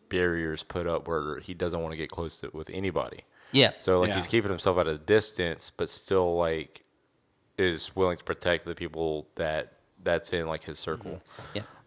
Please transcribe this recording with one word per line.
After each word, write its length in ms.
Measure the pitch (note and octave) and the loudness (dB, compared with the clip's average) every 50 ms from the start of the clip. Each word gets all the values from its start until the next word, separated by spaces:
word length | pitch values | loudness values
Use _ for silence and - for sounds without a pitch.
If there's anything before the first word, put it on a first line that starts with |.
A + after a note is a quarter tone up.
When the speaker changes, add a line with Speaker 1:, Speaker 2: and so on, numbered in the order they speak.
| _ _ | _ _
Speaker 1:
barriers 540 | - F2+ F2+ F2 E2+ E2+ E2 D#2+ D#2 D#2 - | 2 2 4 4 4 2 0 -2 -2 -4 -8
put 240 | - - F2+ E2+ E2+ | -6 -4 -2 -2 0
up 200 | E2 D#2 C#2+ - | 0 -2 -2 -2
where 320 | E2 D#2 D2 D#2 D2 B1+ | -2 -2 -2 -2 -6 -8
he 140 | - - F2+ | -8 -10 -6
doesn't 280 | E2+ F2+ F2 E2 E2+ | -4 -2 -2 0 -2
wanna 160 | E2 D#2+ D#2+ D#2 | -4 -4 -4 -6
get 120 | D#2 - | -6 -6
close 300 | - - E2+ D#2+ - - | -6 -6 -6 -6 -6 -8
to, 80 | - - - | -10 -10 -8
with 160 | D#2 D#2 - | -10 -10 -8
anybody. 540 | - F#2 G2 F#2+ D#2 D2+ B1 - - - - _ _ _ - - | -6 -2 -2 0 0 0 -2 -2 -6 -12 -18 _ _ _ -14 0
Speaker 2:
Yeah. 200 | - C3+ B2+ G2+ - - | 4 4 6 6 4 0
Speaker 1:
So, 200 | - F#2 F#2 F2+ | 2 4 4 6
like, 100 | F2+ F#2 | 6 4
Speaker 3:
Yeah. 60 | G2 | 2
Speaker 1:
he's 120 | F#2+ F2 - | 0 -2 2
keeping 240 | A2 A#2 G2+ G2 | 2 2 2 2
himself 260 | F#2 E2+ - G2 F2+ F2+ | -2 0 2 2 4 4
at 100 | E2 D#2+ | 2 2
a 100 | D#2 D2+ | 0 -2
distance, 720 | D#2 G2+ G#2 A2 G#2 - - - F2+ E2+ D#2 D#2 - - | 2 4 4 4 4 2 -2 -2 -2 -2 -2 -4 -8 -12
but 200 | - - F2 D#2+ | -6 -6 -6 -4
still, 460 | - - - - G2 F#2+ F2+ F2 E2+ E2+ | -4 -6 -2 2 4 4 4 4 2 2
like, 460 | E2+ E2 E2 D#2+ D2 - _ - - _ _ _ _ _ _ _ _ _ _ _ _ _ _ - | 2 2 0 -2 -4 -8 _ -20 -20 _ _ _ _ _ _ _ _ _ _ _ _ _ _ 2
is 380 | F#2+ F2+ E2 D2+ - - - | 2 2 2 0 -4 -6 0
willing 220 | F#2+ F#2 F2+ F2 E2 | 2 2 2 2 0
to 60 | - | -4
protect 420 | - E2+ - - F2+ F2 E2 - | -6 -6 0 2 2 2 2 0
the 100 | E2+ E2 | -6 -8
people 520 | - F2 D#2+ D#2 D#2+ E2 D#2+ D#2 D2+ D2 - _ | -8 -8 -8 -4 -2 -2 -2 -2 -4 -6 -8 _
that, 380 | - E2+ D#2 D#2 D#2 B1+ - _ _ _ _ _ _ - | -4 -2 -2 -2 -2 -4 -6 _ _ _ _ _ _ 0
that's 280 | F2+ E2+ E2 - - - | 2 2 2 2 0 -2
in, 140 | E2+ E2 D#2+ | -2 -2 -2
like, 160 | D#2+ D#2 - | -4 -6 -6
his 140 | - D2+ - | -10 -10 -8
circle. 320 | - E2 D#2+ - - - | -6 -4 -6 -6 -6 -10
Speaker 2:
Mm-hmm. 460 | D#2+ F2 - - - - - - - G2+ | -10 -10 -14 -16 -18 -18 -16 -10 -8 -8
Yeah. 60 | - - - - - | -10 -10 -14 -20 -6